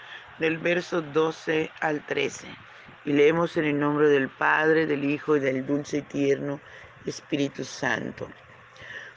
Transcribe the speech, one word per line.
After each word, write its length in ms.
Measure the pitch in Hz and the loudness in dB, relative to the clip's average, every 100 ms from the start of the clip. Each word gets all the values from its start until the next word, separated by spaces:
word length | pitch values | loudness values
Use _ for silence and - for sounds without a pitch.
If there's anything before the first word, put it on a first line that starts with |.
| - - - - | -18 -18 -16 -2
del 220 | 160 160 | -2 0
verso 420 | 165 175 175 180 | 0 0 0 -4
doce 720 | 151 147 160 160 - 156 160 - | 0 0 0 -2 -2 -2 -2 -4
al 260 | 160 151 - | -4 -4 -4
trece. 400 | 147 - - - - - - - - 151 | -2 -2 -6 -16 -18 -20 -20 -20 -12 0
Y 80 | |
leemos 440 | 143 147 165 170 170 | 4 6 4 0 0
en 80 | 151 | 0
el 140 | 143 | 2
nombre 280 | 147 147 151 | 2 4 6
del 220 | 139 131 | 6 2
Padre, 560 | - 151 151 156 160 156 | 0 2 4 4 4 2
del 180 | 143 | 0
Hijo 320 | 139 147 - 151 | 0 -2 0 2
y 40 | |
del 260 | 135 131 135 | 2 -2 -2
dulce 320 | 143 143 147 | -2 -2 -6
y 40 | |
tierno 580 | 139 143 139 139 143 143 - - - - - | -4 -2 0 0 -2 -8 -12 -20 -20 -12 -10
Espíritu 560 | - - 143 139 - | -10 -6 -2 -2 -4
Santo. 640 | 131 - 131 110 - - - - - - - - - - - | -10 -4 -2 -2 -4 -10 -12 -14 -20 -20 -20 -20 -16 -16 -16